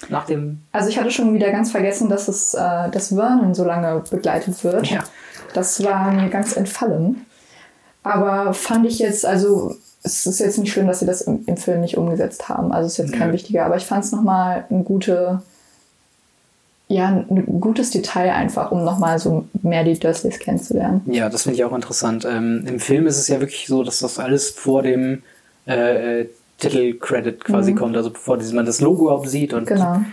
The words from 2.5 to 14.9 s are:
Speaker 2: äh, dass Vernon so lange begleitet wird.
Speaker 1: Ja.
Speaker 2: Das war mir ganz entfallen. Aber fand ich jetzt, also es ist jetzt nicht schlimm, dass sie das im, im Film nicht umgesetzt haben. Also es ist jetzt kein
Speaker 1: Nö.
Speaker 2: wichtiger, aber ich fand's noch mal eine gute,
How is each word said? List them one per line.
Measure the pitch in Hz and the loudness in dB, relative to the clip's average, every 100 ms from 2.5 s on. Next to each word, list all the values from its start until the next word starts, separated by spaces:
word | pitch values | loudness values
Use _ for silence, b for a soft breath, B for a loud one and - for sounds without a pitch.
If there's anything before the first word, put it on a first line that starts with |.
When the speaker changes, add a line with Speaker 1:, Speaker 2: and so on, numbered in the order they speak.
Speaker 2:
äh, | - 175 175 175 | 0 0 0 -2
dass | 190 - | -4 -2
Vernon | 190 226 254 190 | 0 4 4 4
so | 175 | 2
lange | 180 170 165 160 - | 2 0 0 -2 -2
begleitet | 180 180 - - 180 | -2 -2 -2 -2 -2
wird. | 175 190 - | 0 0 0
Speaker 1:
Ja. | 196 - B B B B | -2 -6 B B B B
Speaker 2:
Das | 185 185 - | -4 -2 0
war | 196 190 196 | 0 2 2
mir | 196 190 | 2 2
ganz | 202 214 - | 0 -2 -2
entfallen. | 196 - 233 160 170 262 - b b b b b b b | -2 -2 -2 0 0 -2 -6 b b b b b b b
Aber | 196 202 196 196 196 | -2 0 2 0 0
fand | 185 - 226 233 | -2 0 2 2
ich | 233 | 2
jetzt, | 220 202 - | 0 0 0
also | 185 202 196 - - - - | 2 4 4 0 -8 -16 -10
es | 185 - 180 | -6 -4 -2
ist | 190 | 0
jetzt | 208 202 | 0 0
nicht | 202 | -2
schlimm, | 208 190 | 2 2
dass | 185 | 2
sie | 180 | 0
das | 185 | -2
im, | - - - | -2 -4 -2
im | 175 | -4
Film | - 170 | 0 0
nicht | 170 - | 0 0
umgesetzt | 170 170 - - - | 0 0 -2 -4 -8
haben. | - 175 | -4 -2
Also | 170 165 | 0 -2
es | |
ist | - | -2
jetzt | 143 240 | -4 0
kein | 170 | 0
Speaker 1:
Nö. | |
Speaker 2:
wichtiger, | 175 - 175 165 | -2 -2 0 0
aber | 180 | 0
ich | - | 0
fand's | 202 196 | -2 -2
noch | 208 | 0
mal | 208 185 185 180 - | 2 2 2 -2 -2
eine | 185 | -2
gute, | 180 | 0